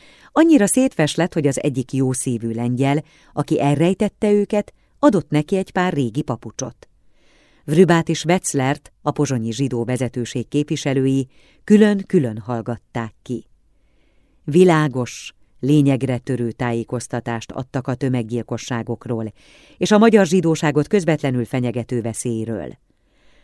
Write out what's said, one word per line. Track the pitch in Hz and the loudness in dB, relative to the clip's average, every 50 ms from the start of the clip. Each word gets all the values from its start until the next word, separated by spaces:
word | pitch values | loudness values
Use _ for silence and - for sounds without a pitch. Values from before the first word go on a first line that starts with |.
| - - - - - - - | -10 -20 -20 -20 -16 -4 2
annyira | - 330 339 320 269 208 | 2 4 6 6 6 4
szétves | - - 262 262 269 - - 156 147 - | 4 2 2 0 0 0 0 -2 0 0
lett, | - 165 170 - | 0 -2 -2 0
hogy | 170 143 | 0 0
az | 147 135 - - | 0 0 0 -2
egyik | 151 127 135 123 - - | -2 -2 -2 -4 -4 -2
jószívű | 131 135 131 127 - - 135 120 110 113 117 | -2 0 0 -2 -2 -4 -4 -4 -4 -4 -6
lengyel, | 113 113 120 120 123 120 139 139 143 156 151 _ _ _ _ _ - | -4 -4 -4 -2 -2 0 0 0 0 0 -2 _ _ _ _ _ -6
aki | 147 143 - 151 - | -6 -4 -2 0 0
elrejtette | - 143 147 139 165 175 196 - 214 202 - - - 208 208 | 2 2 2 2 2 0 0 0 -2 -4 -4 -2 0 2 2
őket, | 208 202 - - 208 208 - - _ _ _ _ _ | 2 2 0 -2 -2 -4 -4 -8 _ _ _ _ _
adott | - 285 196 180 - - | 2 2 2 2 0 0
neki | 151 147 151 - 196 | 0 -2 0 0 -2
egy | 190 196 - | -4 -4 -4
pár | - - - 185 175 | -2 -2 -2 -2 0
régi | 147 131 117 107 139 147 | -2 -2 -2 -2 -4 -6
papucsot. | - 120 110 - 113 - - 135 - - _ _ _ _ _ _ _ _ _ _ _ _ _ _ _ _ _ _ | -6 -6 -8 -10 -14 -12 -12 -12 -12 -12 _ _ _ _ _ _ _ _ _ _ _ _ _ _ _ _ _ _
Vrübát | - 143 160 190 165 175 165 160 - | -2 4 4 4 6 6 2 2 0
és | 165 - - | -2 -2 0
Wetzlert | 156 175 190 - - - 139 127 131 147 - - - _ _ - | 0 0 0 0 -2 -2 -2 0 -2 -2 -4 -8 -20 _ _ -6
a | 151 | -4
pozsonyi | 139 - 147 131 135 120 113 113 113 | -2 -2 -2 -2 -2 -2 -4 -4 -4
zsidó | 110 139 127 123 117 117 | -4 -4 -2 -2 -4 -4
vezetőség | 110 127 123 131 117 - 127 120 - - 123 113 - | -2 -2 -2 -4 -4 -4 -6 -8 -6 -6 -8 -8 -4
képviselői | - 143 147 - 160 143 - 143 135 135 131 135 135 135 131 131 _ _ _ _ _ _ - | -2 -2 -2 -2 -4 -4 -2 -2 0 0 2 2 0 0 -2 -4 _ _ _ _ _ _ 0
külön-külön | - 208 208 214 208 208 196 190 - - 180 139 117 107 110 | 4 6 6 6 6 2 0 -2 0 0 0 0 0 -4 -8
hallgatták | 104 - 123 117 110 120 120 110 _ _ - 123 117 117 - _ _ | -8 -8 -6 -6 -6 -6 -8 -8 _ _ -8 -8 -8 -8 -10 _ _
ki. | - 123 113 107 _ _ _ _ _ _ _ _ _ _ _ _ _ _ _ _ _ _ _ _ | -10 -10 -10 -10 _ _ _ _ _ _ _ _ _ _ _ _ _ _ _ _ _ _ _ _
Világos, | 156 143 175 185 185 165 156 151 143 120 127 120 - - - - - - _ _ _ _ _ | 0 4 6 6 6 6 4 2 0 -2 -4 -6 -6 -8 -14 -16 -18 -20 _ _ _ _ _
lényegre | - 131 147 151 143 139 135 120 135 127 127 117 | 0 2 4 4 4 4 2 0 0 -2 -4 -4
törő | - - 131 123 120 117 | -4 -6 -6 -4 -4 -6
tájékoztatást | 107 - 127 120 117 117 113 - - 120 - - - 120 - - 117 113 - - - | -6 -4 -4 -4 -2 -4 -4 -6 -8 -8 -8 -8 -8 -8 -6 -6 -8 -8 -8 -10 -10
adtak | - 127 - - 131 127 | -10 -10 -8 -8 -8 -6
a | - 127 | -6 -6
tömeggyilkosságokról | 127 143 131 127 123 113 107 117 120 110 - 120 113 - - 127 117 110 117 117 - - 117 123 113 110 110 - _ _ _ - - _ _ _ | -4 -2 -2 -2 -2 -4 -4 -6 -6 -6 -6 -8 -8 -8 -6 -8 -6 -6 -6 -8 -8 -6 -6 -6 -6 -6 -8 -10 _ _ _ -20 -20 _ _ _
és | - - - | -4 0 2
a | 214 208 | 4 6
magyar | 220 233 220 214 196 | 6 6 6 6 4
zsidóságot | 147 175 190 160 165 160 - - 151 135 151 143 | 4 2 2 2 2 0 0 0 0 0 0 0
közvetlenül | - - 202 170 160 156 147 - 139 127 123 117 | 0 0 -2 0 0 -2 0 0 -2 -2 -2 -4
fenyegető | - - 131 123 120 110 123 113 - 127 120 | -4 -4 -4 -2 -2 -4 -4 -6 -4 -4 -4
veszélyről. | 107 117 110 - - 127 117 110 110 110 113 98 76 62 - - _ _ _ _ _ _ _ _ _ _ _ _ | -4 -4 -6 -6 -6 -6 -4 -4 -6 -6 -6 -8 -8 -10 -12 -16 _ _ _ _ _ _ _ _ _ _ _ _